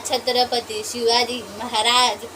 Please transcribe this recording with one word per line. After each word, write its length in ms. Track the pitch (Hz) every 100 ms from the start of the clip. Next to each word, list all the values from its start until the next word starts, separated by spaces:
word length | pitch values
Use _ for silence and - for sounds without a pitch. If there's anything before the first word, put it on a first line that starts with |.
| -
छत्रपती 720 | 262 254 247 247 240 233 214 214
शिवाजी 560 | 240 233 233 240 247 196 208
महाराज. 540 | 233 226 226 247 247 208 226